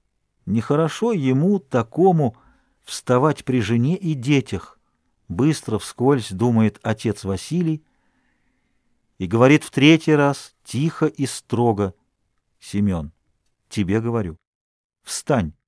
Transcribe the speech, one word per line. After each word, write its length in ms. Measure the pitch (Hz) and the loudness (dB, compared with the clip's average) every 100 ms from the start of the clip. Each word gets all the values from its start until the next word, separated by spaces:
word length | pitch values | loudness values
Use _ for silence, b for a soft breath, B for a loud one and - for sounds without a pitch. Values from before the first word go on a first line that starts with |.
| _ _ _ _ - | _ _ _ _ -4
Нехорошо 680 | 110 - 147 160 - 233 | -4 0 0 0 -2 -2
ему, 480 | 202 131 131 180 196 | 0 0 2 2 0
такому, 760 | - 123 117 143 190 165 131 - _ _ _ _ | -2 -2 -2 2 2 4 0 -4 _ _ _ _
вставать 640 | - - - 123 151 139 - | -16 -8 0 2 2 -2 -2
при 160 | 127 | -2
жене 340 | 101 117 131 185 | 0 0 0 -2
и 200 | 175 143 | -4 -4
детях, 640 | 120 143 - 92 - _ _ _ _ _ - | 0 0 0 -6 -10 _ _ _ _ _ -8
быстро 500 | 87 147 143 - 107 | 0 0 0 -4 -6
вскользь 540 | - - 127 143 - | -6 -2 2 2 -2
думает 480 | 95 120 113 107 - | -2 2 4 2 0
отец 420 | 110 107 113 98 | -6 -4 -4 -4
Василий 640 | 95 95 - 170 165 156 _ _ _ _ _ _ _ _ _ _ _ _ _ - | -4 -6 -4 -2 -2 -4 _ _ _ _ _ _ _ _ _ _ _ _ _ -10
и 80 | 92 | -2
говорит 360 | 117 131 147 | 4 6 4
в 60 | - | 2
третий 460 | - 147 160 160 147 | 2 6 6 4 2
раз, 400 | 143 135 - _ | 2 0 -10 _
тихо 420 | - 120 156 - 156 | -10 -4 -4 -2 -4
и 220 | - 135 | -2 -6
строго: 680 | - - 113 120 101 98 - _ _ _ _ _ _ | -6 -6 -2 0 0 -2 -6 _ _ _ _ _ _
«Семён, 520 | - 101 101 87 76 _ _ _ _ _ _ | -8 -2 -2 -2 -8 _ _ _ _ _ _
тебе 340 | 107 90 110 | -4 -2 -2
говорю, 360 | 117 117 90 80 _ _ _ _ _ _ | -2 -4 -6 -10 _ _ _ _ _ _
встань». 500 | - - - 127 80 - | -12 -8 -2 -2 -2 -8